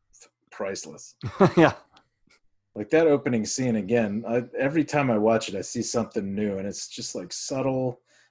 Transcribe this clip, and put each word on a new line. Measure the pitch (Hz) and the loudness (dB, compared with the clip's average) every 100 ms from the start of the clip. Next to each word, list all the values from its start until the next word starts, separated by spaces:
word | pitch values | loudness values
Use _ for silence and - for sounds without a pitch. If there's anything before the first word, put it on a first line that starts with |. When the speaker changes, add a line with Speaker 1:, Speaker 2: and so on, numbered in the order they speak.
| _ | _
Speaker 1:
f-, | _ - _ _ | _ -20 _ _
priceless. | - 98 95 73 76 - _ - - | -8 -8 -8 -12 -18 -20 _ -8 4
Speaker 2:
<laughs> | 185 175 | 6 8
Yeah. | 147 - _ _ _ _ _ _ _ _ _ 104 | 6 4 _ _ _ _ _ _ _ _ _ -12
Speaker 1:
Like, | 104 | 0
that | 160 160 | 4 4
opening | 143 135 117 104 | 4 2 0 -2
scene, | - 127 110 | -2 0 -2
again, | 95 120 104 107 113 | 0 0 2 -2 -2
I, | 120 117 - | -2 -2 -4
every | 139 160 | 0 0
time | 143 151 131 | 0 0 2
I | 107 | 2
watch | 110 113 - | 4 2 0
it, | |
I | 95 | -8
see | - 120 | -6 -6
something | 110 120 110 110 98 | -2 -2 -2 -4 -6
new, | 101 104 95 | -4 -4 -4
and | 98 | -6
it's | - - | -10 -12
just, | - - | -12 -10
like, | 104 90 | -10 -10
subtle, | - - 135 131 131 127 - _ _ _ | -10 -6 -4 -2 -2 -4 -6 _ _ _